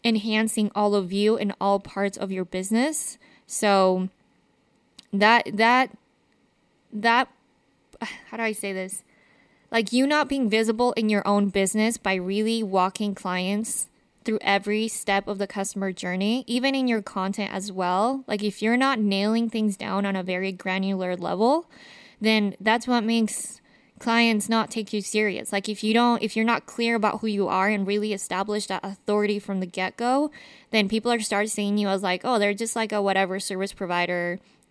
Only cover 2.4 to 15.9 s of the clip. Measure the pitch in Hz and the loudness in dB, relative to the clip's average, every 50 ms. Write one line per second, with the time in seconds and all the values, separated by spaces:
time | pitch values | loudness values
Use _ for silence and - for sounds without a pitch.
2.4 | 185 180 - 185 185 190 220 226 254 311 311 - - - - - _ - - _ | -4 -4 -4 -6 -2 0 2 2 2 0 0 -4 -6 -8 -10 -14 _ -20 -20 _
3.4 | _ - - - 226 208 202 196 190 185 185 185 185 190 - _ _ _ _ _ | _ -10 -4 0 4 4 6 6 6 4 4 2 -2 -4 -8 _ _ _ _ _
4.4 | _ _ _ _ _ _ _ _ _ _ _ - - _ - 196 208 214 233 233 | _ _ _ _ _ _ _ _ _ _ _ -20 -10 _ 0 4 6 6 6 4
5.4 | - - - 202 226 233 247 254 262 247 - - _ _ _ _ _ _ _ _ | 2 0 0 2 4 6 6 4 2 0 -4 -12 _ _ _ _ _ _ _ _
6.4 | _ _ _ _ _ _ _ _ _ _ - 208 208 233 233 247 269 - _ _ | _ _ _ _ _ _ _ _ _ _ -6 0 2 4 4 4 2 0 _ _
7.4 | _ _ _ _ _ _ _ _ _ _ - - 220 - - - - - - 226 | _ _ _ _ _ _ _ _ _ _ -14 -10 -10 -10 -10 -12 -16 -12 -6 -4
8.4 | 226 220 214 - - 196 190 190 185 190 - - - _ _ _ _ _ _ _ | -4 -4 -4 -4 -6 -6 -4 -4 -6 -6 -8 -12 -14 _ _ _ _ _ _ _
9.4 | _ _ _ _ _ _ - 233 220 190 - 254 262 277 302 302 285 254 277 277 | _ _ _ _ _ _ 0 0 0 2 2 2 4 4 2 2 2 0 0 0
10.4 | 254 208 208 220 226 220 220 220 247 247 - - 220 214 214 202 - 202 202 208 | 0 2 2 2 2 2 2 2 0 0 0 0 0 2 2 2 2 2 2 2
11.4 | 202 196 - 196 190 185 - 214 214 226 233 - - 202 190 185 180 185 196 208 | 2 2 2 2 0 2 2 2 2 0 0 -2 -2 -2 -2 -2 -2 -2 -2 0
12.4 | 214 220 226 226 220 190 190 190 180 190 190 - 214 208 190 - - 190 180 180 | 0 0 0 -2 -2 0 2 2 2 2 0 -2 -4 -4 -4 -4 -4 -4 -2 -2
13.4 | 185 185 202 208 226 - - - - - _ _ _ _ _ _ - - 220 - | -2 -2 -2 -2 -2 -2 -2 -4 -4 -6 _ _ _ _ _ _ -4 -2 -2 0
14.4 | - - 202 202 202 208 208 214 226 226 - - - - 196 196 196 - 208 190 | 2 2 2 2 2 0 0 0 -2 -2 -4 -4 -2 0 0 0 0 -2 -4 -4
15.4 | 202 196 - 208 196 - - 196 190 190 | -4 -4 -4 -4 -4 -4 -4 -4 -4 -4